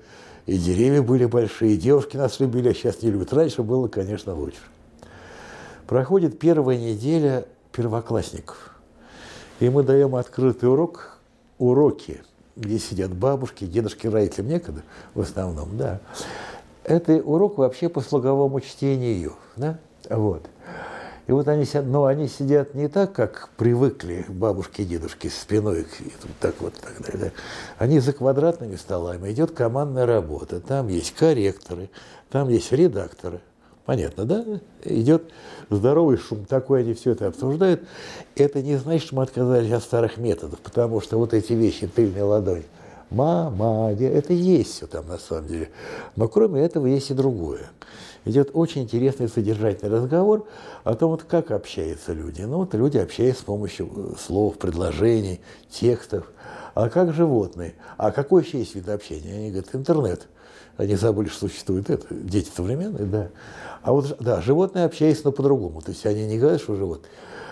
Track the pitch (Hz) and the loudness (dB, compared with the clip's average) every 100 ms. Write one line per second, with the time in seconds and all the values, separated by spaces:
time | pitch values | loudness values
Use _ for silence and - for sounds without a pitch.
0 | - - - - - 92 85 90 123 143 | -12 -20 -20 -14 -4 0 2 4 4 4
1 | 120 127 123 120 110 - 113 107 113 139 | 4 4 4 2 0 2 2 4 4 4
2 | 135 131 135 - 135 120 123 104 120 - | 2 -2 -2 0 0 2 2 2 0 0
3 | 113 98 90 131 160 - 110 127 120 - | 0 0 0 2 2 0 0 0 0 -2
4 | 95 104 - 85 69 - - - - - | -4 -6 -8 -8 -8 -10 -18 -20 -20 -20
5 | - - - - - - - - - 127 | -20 -20 -20 -20 -20 -20 -20 -20 0 0
6 | 127 190 165 - 160 156 131 123 117 104 | 4 2 2 2 4 4 4 2 0 -2
7 | 123 165 147 127 - - _ - 117 113 | 0 2 2 0 -4 -14 _ -4 -2 -2
8 | 110 110 - 82 - - - - _ - | -2 -2 -2 -8 -14 -18 -20 -20 _ -20
9 | - - - - - - 120 139 127 135 | -20 -20 -20 -20 -20 0 2 4 4 4
10 | 139 127 123 - 131 120 123 135 165 - | 4 0 -4 0 2 4 4 4 2 -4
11 | - - _ _ _ - 123 131 147 - | -18 -20 _ _ _ -2 2 6 4 2
12 | - 69 - _ _ - 107 110 - 92 | -6 -16 -18 _ _ -10 -4 -4 -4 -4
13 | 95 90 123 139 127 - 98 95 107 - | -4 0 0 0 -4 -8 -4 -2 -2 -2
14 | 113 107 104 - 104 170 - 73 - - | 0 2 2 0 -4 -4 -4 -12 -14 -20
15 | - - 90 - 92 78 76 107 131 92 | -10 -6 -4 -4 -6 -6 -8 -6 -4 -6
16 | - - - - - - - - - 165 | -10 -14 -12 -12 -14 -16 -20 -8 2 2
17 | 165 160 147 156 202 202 131 131 170 170 | 6 4 4 4 2 4 2 2 -2 -2
18 | - 147 127 139 139 135 - - 139 135 | 0 2 2 4 2 0 -6 -4 0 0
19 | 123 101 76 - - - 147 160 - _ | 0 -2 -4 -10 -16 -6 -6 -6 -12 _
20 | - 110 107 80 - - - - - - | -4 0 0 0 -8 -20 -18 -14 -14 -14
21 | - - - 131 143 151 135 147 135 139 | -16 -10 0 2 4 2 2 0 0 4
22 | 139 139 143 - 139 143 139 131 147 196 | 4 2 -2 -2 2 4 2 -2 -2 0
23 | 196 196 117 - - - 117 120 135 - | 0 0 -2 -2 -14 0 2 4 2 0
24 | 87 87 87 92 110 98 90 - 98 85 | -6 -8 -8 -2 0 0 -4 -6 -4 -4
25 | 78 - 80 - - 104 107 82 80 - | -6 -8 -10 -10 -2 0 0 -2 -4 -12
26 | - - - 82 87 - 90 - - - | -16 -14 -16 -4 -4 -4 -8 -10 -16 -14
27 | - - 92 - - - - - 117 151 | -10 -6 -8 -8 -14 -14 -14 -4 2 4
28 | 127 135 131 135 160 170 117 92 - 92 | 2 2 2 4 2 0 -6 -12 -6 -4
29 | 87 90 95 113 160 - 117 127 147 131 | -4 -6 -6 -2 -2 0 -2 0 -2 0
30 | 123 113 80 76 - 90 - 139 120 87 | 2 2 0 -6 -8 -8 -4 -4 -2 -2
31 | - - 160 139 98 - - 87 95 - | -4 2 4 4 2 -2 -8 -12 -12 -16
32 | - - - 135 135 117 - 131 175 101 | -20 -20 -6 -2 2 2 2 4 4 2
33 | 85 - 90 85 - _ _ _ - 127 | -6 -8 -10 -10 -14 _ _ _ -2 0
34 | 80 - 110 202 233 202 - - - - | -2 -2 -2 -2 -2 -8 -10 -12 -2 2
35 | 117 160 160 - - - - 104 110 151 | 4 4 2 -16 -20 -18 -4 2 4 4
36 | 165 123 - 107 98 131 127 135 117 117 | 4 2 0 -10 -2 -2 2 2 2 0
37 | 131 113 98 - 131 151 190 170 - - | 0 0 -2 -2 -2 2 2 2 -2 -18
38 | - - - - 143 143 135 139 131 165 | -16 -16 -6 2 2 2 -2 -2 0 -2
39 | - 131 131 - 123 123 113 117 - 120 | 0 -2 -2 0 2 4 2 0 0 0
40 | 113 - 117 85 78 76 - - 117 113 | 0 0 -2 -2 -6 -12 -4 0 2 0
41 | - 113 113 113 107 117 110 - 92 - | 0 0 2 0 2 2 2 0 -2 2
42 | 110 92 101 104 95 87 76 - - - | 2 2 2 2 2 -2 -6 -18 -20 -20
43 | - 104 147 175 160 95 113 110 110 104 | -6 0 2 2 -2 0 0 2 0 0
44 | 131 147 147 175 180 175 104 - 80 80 | 0 0 0 2 4 4 2 -6 -10 -10
45 | 80 85 - 82 80 82 80 - - - | -10 -12 -6 -8 -6 -8 -8 -12 -14 -14
46 | - - 110 - 220 143 165 165 131 139 | -10 -2 0 4 2 4 0 0 0 0
47 | 135 135 135 113 80 67 - - - - | 0 0 0 0 -4 -8 -12 -20 -20 -20
48 | - - - 120 139 160 165 143 117 117 | -20 -10 0 2 2 2 0 -2 -4 0
49 | 131 135 120 120 104 107 110 98 104 113 | 0 0 -2 0 0 0 0 -2 0 0
50 | 127 165 202 208 214 - - - - 113 | 2 2 4 2 0 -16 -18 -8 -4 0
51 | 165 160 - 170 160 104 - - 80 80 | 0 0 -2 -2 0 -4 -4 -8 -6 -8
52 | - 82 78 76 104 160 185 107 135 139 | -8 -8 -8 -8 -6 -4 -2 0 2 2
53 | 87 - 123 123 - 104 101 - 85 - | 0 0 0 0 -4 -6 -6 -8 -10 -8
54 | - - - 92 104 - 92 82 90 78 | -10 -10 -4 0 0 0 -4 -2 -2 0
55 | 110 113 101 90 - - - - 117 117 | 2 2 0 -6 -12 -20 -20 -2 0 0
56 | - 98 - - - - - - 113 170 | -2 -8 -8 -16 -18 -18 -8 -2 0 2
57 | 180 156 170 123 92 87 85 - - - | 2 2 4 4 0 -4 -12 -12 -16 -4
58 | 107 - 139 185 156 139 104 98 92 104 | -2 0 4 4 4 -2 -6 -8 -8 -8
59 | - 76 78 101 107 95 92 131 135 156 | -8 -12 -10 -8 -6 -6 -6 -4 0 2
60 | 113 87 - - - - - - 98 98 | 2 -2 -8 -20 -20 -20 -14 -4 0 2
61 | 113 104 107 - 101 - - 95 104 139 | 2 2 -2 -4 -8 -6 -4 -2 0 -4
62 | - - 92 101 87 - 90 135 202 151 | -4 -10 -4 -2 -2 -4 -4 -4 -4 -6
63 | 104 107 92 - - - - - - 139 | -4 -2 -4 -10 -20 -18 -16 -6 2 2
64 | 139 - 120 101 90 147 190 185 170 165 | 2 -4 -2 0 2 2 2 2 0 2
65 | 156 147 143 - 139 135 90 78 92 90 | 2 2 0 2 2 2 0 -8 -10 -4
66 | 107 104 110 110 139 170 - 101 95 80 | -2 -2 -2 2 2 2 0 -4 -4 -6
67 | - - - - - | -12 -20 -20 -18 -16